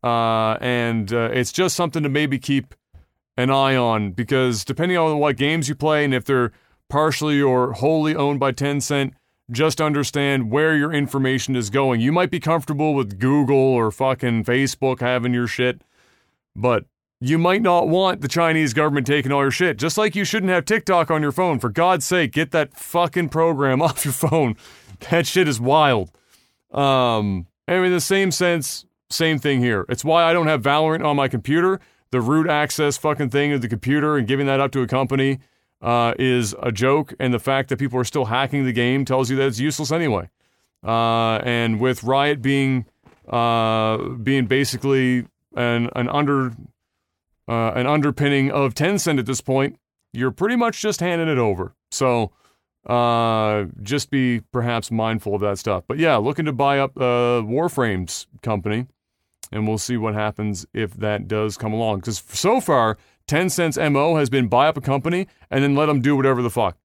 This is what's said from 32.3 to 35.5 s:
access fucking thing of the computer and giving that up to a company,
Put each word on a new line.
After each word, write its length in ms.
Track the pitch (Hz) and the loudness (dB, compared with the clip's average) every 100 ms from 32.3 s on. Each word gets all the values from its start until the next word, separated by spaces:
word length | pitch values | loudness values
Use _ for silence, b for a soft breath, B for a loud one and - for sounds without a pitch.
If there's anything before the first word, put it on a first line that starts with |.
| 151 160 | 2 2
access 520 | 151 151 - 147 135 | 0 0 0 -2 0
fucking 320 | 156 143 143 | -2 -2 -2
thing 220 | 139 147 | 0 0
of 100 | 143 | -2
the 60 | 117 | -2
computer 500 | 110 127 147 151 147 | -4 0 0 2 0
and 80 | 110 | 0
giving 200 | 135 139 | 0 0
that 140 | 135 | 0
up 100 | 139 | 0
to 100 | 139 | -2
a 40 | 123 | -2
company, 520 | 131 131 135 135 135 b | 0 0 0 0 -2 b